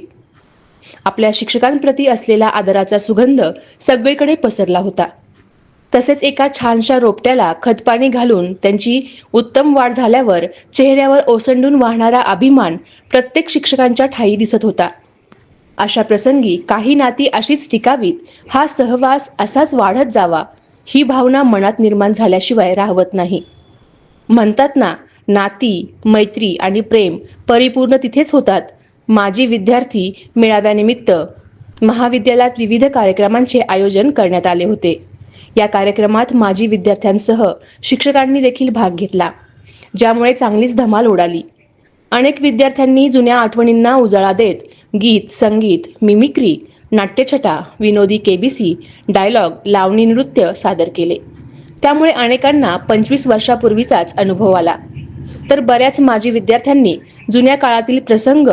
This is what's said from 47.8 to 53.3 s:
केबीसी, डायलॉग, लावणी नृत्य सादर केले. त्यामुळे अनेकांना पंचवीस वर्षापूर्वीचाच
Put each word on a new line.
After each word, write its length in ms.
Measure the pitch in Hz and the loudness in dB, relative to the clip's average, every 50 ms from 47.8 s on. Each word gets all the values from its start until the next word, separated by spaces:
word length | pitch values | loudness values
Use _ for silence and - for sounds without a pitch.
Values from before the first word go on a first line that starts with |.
| 214 214 208 208 202 190 208 214 | -2 0 2 2 2 2 0 0
केबीसी, 580 | 208 208 190 175 196 262 262 - 226 170 170 - - - - - _ - | 0 0 -2 0 -2 -4 -4 -2 -4 -4 -4 -4 -8 -20 -20 -14 _ -4
डायलॉग, 420 | 190 196 190 202 233 233 196 165 - - - | -2 0 0 2 0 0 0 0 -4 -8 -4
लावणी 400 | 196 202 196 190 190 202 220 226 | -2 0 0 2 2 2 2 2
नृत्य 460 | 226 226 240 269 269 - - 190 170 - | 2 2 0 -2 -2 0 0 0 0 -2
सादर 360 | - - 202 196 165 170 175 175 | -4 -4 -4 -2 -2 -4 -4 -2
केले. 220 | - 170 170 175 - - - - - - - - - - - - - | -4 -4 -4 -4 -6 -8 -18 -20 -20 -20 -20 -20 -20 -20 -20 -16 -2
त्यामुळे 300 | - 285 294 302 311 330 | -2 0 0 2 2 0
अनेकांना 640 | 302 254 247 233 247 254 262 269 294 294 269 202 175 180 | 0 0 0 -2 -2 0 0 0 2 2 0 0 -2 -4
पंचवीस 500 | - - 226 214 220 - 269 277 277 | -2 -2 0 0 0 0 -2 -4 0
वर्षापूर्वीचाच 880 | 262 | 0